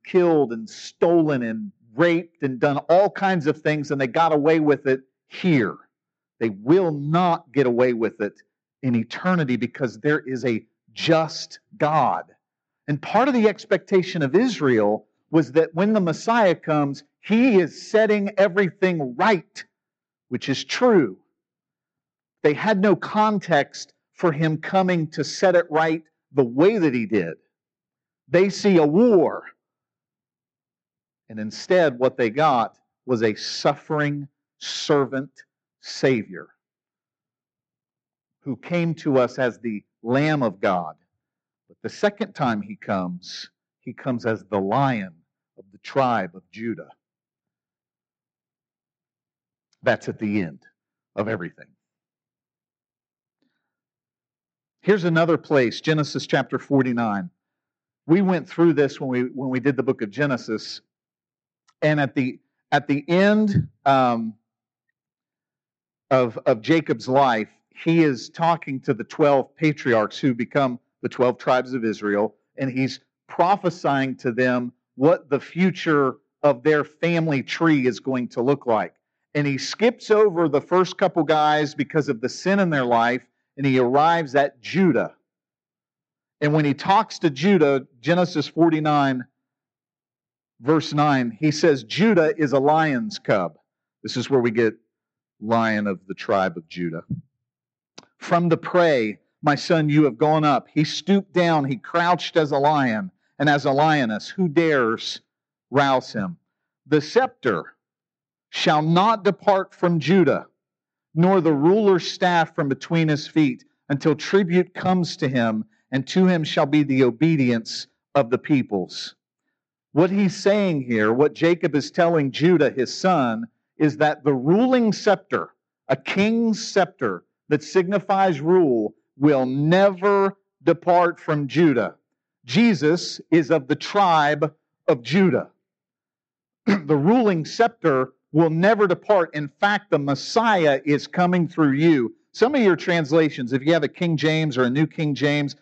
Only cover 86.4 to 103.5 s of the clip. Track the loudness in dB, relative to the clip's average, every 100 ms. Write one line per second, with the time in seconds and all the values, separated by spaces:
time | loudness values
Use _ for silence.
86.4 | 0 2 0 0 2 2 0 -2 -4 0
87.4 | 2 4 4 2 -2 _ -2 0 0 -2
88.4 | -4 0 2 2 0 0 0 -2 -8 _
89.4 | _ _ _ _ _ _ _ _ _ _
90.4 | _ _ 0 0 0 0 0 0 -2 -2
91.4 | -2 2 2 2 -2 0 2 4 2 0
92.4 | 0 0 2 2 2 -2 -6 -8 -2 -2
93.4 | -2 -8 _ _ _ _ -10 -8 -2 0
94.4 | 0 0 0 -2 _ _ _ _ _ _
95.4 | -4 0 0 -2 -4 -6 -10 -12 -4 -2
96.4 | -2 -4 -14 -8 -8 -8 -10 -12 -12 _
97.4 | _ _ _ _ _ -20 -20 _ -2 0
98.4 | 2 -2 0 2 4 2 0 -6 _ _
99.4 | -2 -2 0 0 2 2 2 2 0 2
100.4 | 2 0 -2 -4 -4 -4 0 0 0 0
101.4 | 0 0 -2 -6 -4 -2 0 0 -2 -2
102.4 | 0 0 0 2 0 -2 -6 -12 _ -4
103.4 | 0